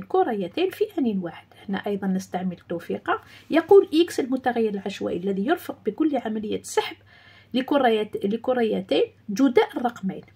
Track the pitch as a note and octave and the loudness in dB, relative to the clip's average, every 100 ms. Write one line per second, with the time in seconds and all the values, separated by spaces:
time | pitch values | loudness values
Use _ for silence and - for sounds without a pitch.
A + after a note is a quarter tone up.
0 | - F#4 E4 G#3 F3 - F#4 - G#4 - | 0 0 2 0 -4 -2 -2 0 -4 0
1 | A#3+ G3 E3+ - - - - G3 G#3 G3 | 0 0 -4 -10 -20 -18 -8 -6 -4 -4
2 | G3 F#3+ F#3+ F3+ F#3 E3+ - E3+ - G3 | -2 -2 -2 -6 -6 -6 -8 -8 -6 -6
3 | - A4 - - - C#4+ E4 G4+ F4+ D#4 | -4 -4 -6 -20 0 0 8 8 8 2
4 | F4 - A#3+ C4 B3+ A#3+ A3 G3+ G3+ - | 0 0 -2 -2 -2 0 0 -2 -6 -6
5 | G3+ F3 F#3+ G3 A3 F4+ - - - G#3 | -6 -4 -4 -2 0 -2 -4 -8 -6 -2
6 | D#4 C4 A3+ A3 G#3 F#3+ - - - - | 0 0 -4 -6 -4 -6 -2 -4 -4 -10
7 | _ - - - - A#3+ C4 C#4+ B3 A3 | _ -20 -20 -20 -6 -4 0 2 4 2
8 | G#3+ - G3+ A#3 - B3 A3 F#3+ F#3+ D4 | -2 -4 -4 -2 -2 0 0 0 0 0
9 | A4+ _ - G3 C4+ D#4+ A4 D#4+ A#3+ - | 0 _ -10 2 4 4 2 0 -4 -4
10 | F#3+ - - | -6 -6 -12